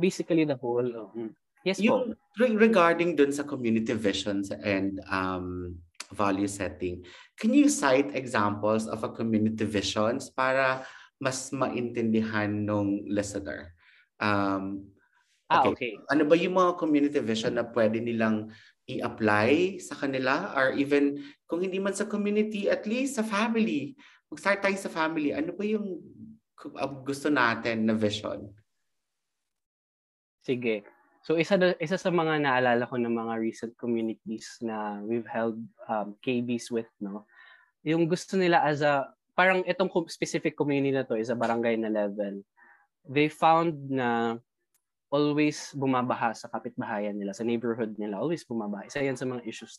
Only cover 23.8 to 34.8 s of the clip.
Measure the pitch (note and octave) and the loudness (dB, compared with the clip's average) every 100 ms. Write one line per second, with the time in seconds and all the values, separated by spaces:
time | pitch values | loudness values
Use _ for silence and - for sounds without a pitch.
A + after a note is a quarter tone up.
23.8 | - - - - - D3+ G3 G3 G3 G3 | -6 -12 -20 -20 -18 -4 0 2 0 0
24.8 | F#3 E3 D#3+ D#3+ D3 C3+ E3+ F3 G#3 G#3+ | -4 -2 -2 0 -2 -2 -4 -4 -2 -2
25.8 | G3 E3 - - - - _ - D3+ - | -4 -8 -12 -18 -18 -20 _ -18 -14 -6
26.8 | C#3 C#3 C3 C#3 D#3 C#3 A#2 A2+ A#2 A2+ | -6 -6 -6 -2 2 4 4 2 -2 0
27.8 | A2+ A2 G#2 - G2 - G2+ - _ _ | 2 2 0 0 -6 -8 -12 -18 _ _
28.8 | _ _ _ _ _ _ _ _ _ _ | _ _ _ _ _ _ _ _ _ _
29.8 | _ _ _ _ _ _ - B2 A#2+ G#2 | _ _ _ _ _ _ -4 -2 0 -2
30.8 | - - _ _ - E3 D#3 G3 F3+ F3+ | -4 -20 _ _ -2 0 2 4 4 2
31.8 | D#3+ F#3 F#3+ F3 D#3+ D3+ C#3+ B2+ B2+ A#2+ | -2 -2 0 2 2 2 4 4 4 4
32.8 | A#2+ B2 A#2 A2+ A2+ A2+ A2+ A2 A2+ - | 2 -2 0 -2 -2 -2 -4 -4 -10 -8
33.8 | A#2+ A#2 A2+ G#2 - A2 - - A2+ G#2+ | -4 -2 -2 -6 -10 -10 -12 -10 -8 -6